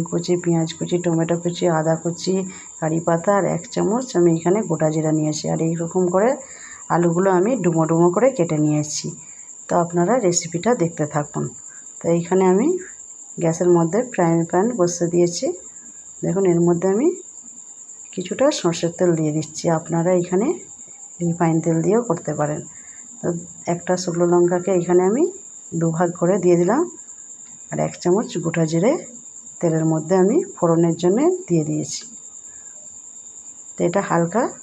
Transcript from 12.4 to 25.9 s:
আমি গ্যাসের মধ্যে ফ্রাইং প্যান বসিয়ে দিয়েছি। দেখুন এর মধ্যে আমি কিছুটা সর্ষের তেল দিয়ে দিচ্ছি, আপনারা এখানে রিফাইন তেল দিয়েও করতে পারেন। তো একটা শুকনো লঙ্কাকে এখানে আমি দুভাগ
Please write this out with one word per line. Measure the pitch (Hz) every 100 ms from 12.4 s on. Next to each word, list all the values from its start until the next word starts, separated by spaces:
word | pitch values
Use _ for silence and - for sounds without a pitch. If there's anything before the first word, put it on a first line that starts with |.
| 185
আমি | 185 294 370 - - - - - -
গ্যাসের | 165 165 180 170
মধ্যে | 165 202 254
ফ্রাইং | - 170 165 165
প্যান | 175 226 226
বসিয়ে | 175 - 170
দিয়েছি। | 175 175 - 277 - - - - - - -
দেখুন | 165 185 190
এর | 170 170
মধ্যে | 170 190 202
আমি | 320 - - - - - - - - - -
কিছুটা | - 175 214 277 294
সর্ষের | 175 170 165 170
তেল | 180 160
দিয়ে | 156 156
দিচ্ছি, | 151 - 170 160
আপনারা | 165 165 175 180
এখানে | 180 185 262 359 - - - - - -
রিফাইন | 170 165 165 160
তেল | 170 165 165
দিয়েও | 220 233
করতে | 156 - 147
পারেন। | 147 151 - - - - - -
তো | 170 170 - - -
একটা | 170 - 180
শুকনো | 180 170 175
লঙ্কাকে | 175 175 180 180 185
এখানে | 170 180 185
আমি | 240 381 - - - -
দুভাগ | 165 165